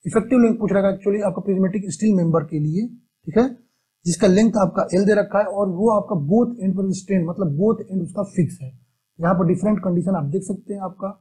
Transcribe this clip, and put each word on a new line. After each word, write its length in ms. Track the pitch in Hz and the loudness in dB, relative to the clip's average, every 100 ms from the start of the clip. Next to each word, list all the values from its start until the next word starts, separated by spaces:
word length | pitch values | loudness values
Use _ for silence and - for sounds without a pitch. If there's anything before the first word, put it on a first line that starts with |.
effective 340 | - 226 - 254 | 0 -2 2 4
length 160 | 233 220 | 4 2
पूछ 140 | 208 | 0
रखा 160 | 190 196 | 2 2
है 60 | |
actually 280 | 190 208 208 | 0 -2 0
आपका 180 | 202 185 | -2 -4
prismatic 480 | 190 190 190 202 190 | -4 0 0 -2 -8
steel 220 | - 214 190 | -2 2 2
member 280 | 165 160 151 | 2 0 -2
के 120 | 151 | -4
लिए, 260 | 151 170 233 | -2 -2 -6
ठीक 520 | - _ _ - 214 | -10 _ _ -2 0
है, 100 | 254 240 _ _ _ _ 170 | 0 -2 _ _ _ _ -4
जिसका 200 | 165 202 | 2 4
length 240 | 185 226 208 | 6 4 4
आपका 300 | 185 196 180 | 0 0 0
एल 120 | 180 202 | 2 4
दे 80 | 208 | 2
रखा 220 | 196 202 | 2 0
है 80 | 214 | 0
और 220 | 202 202 | -2 -2
वो 200 | 175 226 | 0 2
आपका 240 | 208 202 190 143 | 2 0 -4 2
both 320 | 214 233 240 | 2 2 -2
end 180 | 190 185 | -2 -2
पर 100 | 190 | -2
रिस्ट्रेन, 380 | 180 - 190 165 | -4 -2 0 0
मतलब 300 | 175 175 143 | -2 -2 0
both 240 | 208 220 | 0 0
end 200 | - 185 | -4 -6
उसका 200 | 170 208 196 | -6 -6 -4
fix 260 | - 151 - | -2 -2 -4
है। 100 | 131 - _ _ _ - | -16 -18 _ _ _ -4
यहाँ 160 | 170 | 0
पर 120 | 185 175 | 2 0
डिफरेंट 320 | 180 208 208 | 0 0 -2
condition 360 | 190 175 190 180 | -2 -2 -2 -2
आप 80 | 139 | -2
देख 160 | 190 | -4
सकते 300 | 190 190 - | -6 -10 -10
हैं 60 | 202 | -10
आपका 360 | 185 180 196 - | -10 -10 -12 -12